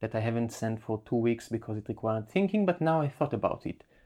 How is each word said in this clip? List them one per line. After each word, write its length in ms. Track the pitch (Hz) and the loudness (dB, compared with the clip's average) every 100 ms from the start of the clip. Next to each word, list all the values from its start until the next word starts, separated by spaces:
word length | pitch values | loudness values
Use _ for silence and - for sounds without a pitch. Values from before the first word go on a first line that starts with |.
that 140 | 110 | -4
I 60 | 110 | -2
haven't 300 | 113 113 117 | 0 0 -2
sent 300 | - 113 110 | -2 -4 -4
for 200 | - 110 - | -4 -6 0
two 100 | 120 | 2
weeks 320 | 117 117 - | 2 2 -2
because 260 | 113 - 107 | -6 -4 -6
it 120 | 104 | -6
required 400 | 110 113 110 110 | -4 0 -2 0
thinking, 360 | 185 196 214 190 | 0 2 2 2
but 140 | 175 | 2
now 200 | 160 160 | 2 2
I 60 | 143 | 2
thought 260 | - - | 0 -2
about 320 | 110 92 - - | 0 0 -2 -6
it. 180 | - - _ | -10 -14 _